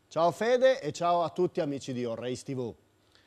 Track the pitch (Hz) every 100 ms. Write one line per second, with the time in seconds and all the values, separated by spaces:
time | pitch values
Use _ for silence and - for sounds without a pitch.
0 | _ 151 170 165 220 254 262 254 147 -
1 | 170 175 160 - 180 - 151 139 - 123
2 | 120 113 120 123 - 127 120 - _ _
3 | _ _